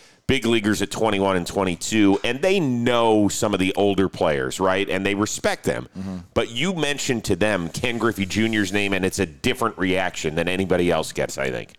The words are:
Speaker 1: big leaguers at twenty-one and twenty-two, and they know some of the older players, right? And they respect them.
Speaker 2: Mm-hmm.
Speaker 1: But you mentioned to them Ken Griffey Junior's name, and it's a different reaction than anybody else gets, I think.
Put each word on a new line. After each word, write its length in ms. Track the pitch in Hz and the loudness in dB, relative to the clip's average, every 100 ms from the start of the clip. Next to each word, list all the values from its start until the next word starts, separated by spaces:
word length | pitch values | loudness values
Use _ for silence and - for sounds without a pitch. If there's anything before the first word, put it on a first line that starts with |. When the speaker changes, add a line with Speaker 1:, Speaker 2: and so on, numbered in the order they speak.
| - _ - | -20 _ -2
Speaker 1:
big 180 | 131 117 | 0 2
leaguers 360 | 117 107 95 | 2 2 0
at 80 | 98 | -2
twenty-one 460 | - 110 98 98 92 | -2 0 2 2 0
and 100 | 85 | -2
twenty-two, 720 | 101 95 87 - 110 98 98 | -2 -2 -2 -2 4 4 4
and 180 | 117 127 | 0 -2
they 160 | 151 196 | 0 2
know 680 | 147 120 120 120 117 110 101 | 0 0 0 2 4 4 4
some 260 | - 110 | 0 -2
of 60 | 101 | 0
the 140 | 92 95 | 0 2
older 320 | 101 95 92 | 2 4 0
players, 540 | - 90 71 65 - | 0 0 0 -2 0
right? 280 | 95 95 101 | 0 2 0
And 160 | 95 98 | -2 -2
they 80 | |
respect 520 | 101 104 - 208 190 - | 0 -2 -2 -4 -2 -4
them. 240 | - 123 92 | -4 -8 -12
Speaker 2:
Mm-hmm. 180 | 95 92 90 | -10 -10 -6
Speaker 1:
But 180 | - 107 | -4 -4
you 220 | 120 170 | -2 -4
mentioned 520 | 175 147 139 - 117 - | -2 -2 -2 -2 -2 0
to 100 | 90 | 0
them 320 | 104 98 85 | 2 0 -2
Ken 300 | - 127 117 | -4 -4 0
Griffey 280 | 113 101 95 | -2 -2 -2
Junior's 460 | 87 113 110 95 | 0 0 2 0
name, 220 | 101 101 | 0 0
and 100 | 95 | 0
it's 160 | 92 98 | 0 0
a 60 | 90 | -4
different 520 | 71 127 - 117 - | -2 -4 -2 -2 0
reaction 580 | 92 92 90 - 80 78 | 0 2 0 -2 -4 -2
than 120 | 85 | -2
anybody 420 | 92 95 90 87 | 0 0 2 2
else 220 | 80 73 | 2 -2
gets, 260 | - 67 - | -4 -6 -4
I 140 | 67 | -6
think. 220 | 120 - | -6 -10